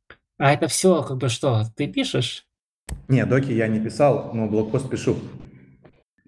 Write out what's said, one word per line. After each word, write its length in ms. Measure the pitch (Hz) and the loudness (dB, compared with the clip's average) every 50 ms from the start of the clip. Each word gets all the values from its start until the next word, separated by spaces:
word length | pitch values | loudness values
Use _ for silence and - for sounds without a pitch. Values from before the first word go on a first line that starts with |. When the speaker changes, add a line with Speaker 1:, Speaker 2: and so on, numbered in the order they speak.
| _ _ - _ _ _ _ - | _ _ -20 _ _ _ _ 0
Speaker 1:
А 140 | 151 139 147 | 2 2 4
это 140 | 143 165 156 | 2 0 -2
все, 340 | - - - 190 180 151 120 | 0 2 4 4 4 4 2
как 160 | 117 135 127 | -2 -4 -2
бы, 100 | 139 127 | -2 -2
что, 360 | 117 - - 139 117 107 107 113 - | -2 0 0 2 2 2 0 -2 -4
ты 100 | - 147 165 | -4 -6 -4
пишешь? 580 | 190 269 262 262 - - 120 - - - - _ _ _ _ _ _ _ _ - - - - - | -2 -4 -4 -2 -2 -2 -2 -2 -6 -10 -16 _ _ _ _ _ _ _ _ -10 -10 -10 -2 0
Speaker 2:
Не, 180 | 131 120 107 | 2 2 2
доки 260 | 95 120 139 135 - 120 | 2 2 2 2 0 0
я 160 | 110 113 110 | 0 0 0
не 120 | 110 107 | 0 -2
писал, 500 | 110 110 - - 147 143 117 - - - 120 | -2 -4 0 2 4 4 4 2 -2 -4 -4
но 160 | 113 113 104 | -4 -2 0
блокпост 400 | 107 107 107 - - 127 - - | 0 0 0 0 -2 -2 -2 -2
пишу. 280 | 120 - - 135 110 - - - - - - - - - - - - _ _ - _ _ _ _ _ _ _ | -6 -2 0 -2 -2 -2 -4 -10 -14 -16 -18 -20 -20 -20 -20 -20 -20 _ _ -20 _ _ _ _ _ _ _